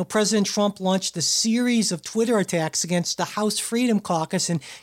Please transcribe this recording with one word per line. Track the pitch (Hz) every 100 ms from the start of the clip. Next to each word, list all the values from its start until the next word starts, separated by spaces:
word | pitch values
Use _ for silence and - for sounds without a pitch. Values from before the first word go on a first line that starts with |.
know, | 175
President | 220 202 214 196
Trump | - 208 196
launched | 185 185 - 170
a |
series | 143 - 226 226 247 233 202
of | 170
Twitter | - 220 233 226
attacks | 180 175 156 -
against | 170 175 170 -
the | 170
House | - 214 208
Freedom | - 233 247 208
Caucus, | - 170 160 185 -
and | 170 - -